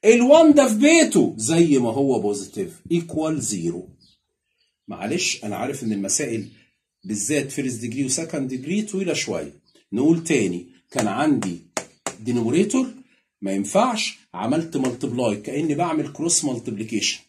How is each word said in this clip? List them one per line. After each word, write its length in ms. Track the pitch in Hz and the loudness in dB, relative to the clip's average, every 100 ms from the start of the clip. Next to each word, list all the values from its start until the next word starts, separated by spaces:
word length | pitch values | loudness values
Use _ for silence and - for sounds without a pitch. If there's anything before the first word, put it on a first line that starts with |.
الوان 500 | 208 240 247 311 320 | 6 6 8 8 10
ده 140 | 285 254 | 8 6
في 60 | |
بيته 600 | 214 285 330 311 196 107 - | 4 6 6 6 4 2 0
زي 420 | 110 165 170 135 | 0 4 6 4
ما 120 | 120 | 2
هو 300 | 131 139 120 | 0 2 2
بوزيتيف، 600 | 101 101 95 - 90 - - | 0 -4 -8 -8 -8 -10 -4
ايكوال 480 | 170 165 - 156 160 | -4 -2 -4 -2 -4
زيرو. 480 | 117 101 82 92 - - _ _ _ _ _ _ _ _ - | -4 -4 -4 -6 -12 -20 _ _ _ _ _ _ _ _ -18
معلش 560 | 85 101 175 - - | -10 -6 -4 -4 -6
انا 120 | 104 90 | -8 -6
عارف 280 | 123 143 | -6 -6
ان 80 | 117 | -4
المسائل 560 | 104 98 - 143 113 95 - _ _ _ _ | -2 -2 -2 -2 -6 -8 -16 _ _ _ _
بالذات 480 | 95 104 - 151 143 | -8 -6 -2 -2 -2
فيرست 280 | - 131 117 | -6 -6 -6
ديجري 240 | 117 127 | -8 -6
وسكند 440 | 131 147 165 151 127 | -4 -4 -4 -6 -6
ديجري 340 | 127 135 202 | -8 -4 -4
طويله 300 | 214 190 185 | -4 -4 -4
شويه. 400 | 156 - 87 73 - _ _ _ | -4 -4 -6 -8 -14 _ _ _
نقول 320 | 104 143 165 | 0 2 2
تاني، 420 | 165 143 98 87 - _ _ | 2 2 2 -2 -10 _ _
كان 160 | - 107 | -4 -2
عندي 500 | 104 151 127 95 82 - - - _ - - | 0 0 0 -2 -8 -10 -12 -12 _ -14 -10
دينوميريتور 680 | 110 120 110 151 208 262 254 - - _ _ _ | -4 -2 0 2 2 0 -2 -8 -20 _ _ _
ما 100 | 98 | -6
ينفعش، 680 | 98 110 190 254 220 - - _ | -4 0 2 2 0 -6 -8 _
عملت 420 | 87 110 156 160 143 | -8 -2 -2 -2 -4
مالتبلاي 600 | 131 113 127 120 120 101 | -4 -4 -6 -2 -2 -2
كاني 380 | - 139 160 | -6 -4 -2
بعمل 380 | 143 170 156 143 | -2 -2 -2 -6
كروس 320 | - 165 165 | -4 -2 -2
مالتيبليكيشن 760 | 147 120 117 104 110 110 - - | -2 -6 -8 -8 -6 -4 -4 -6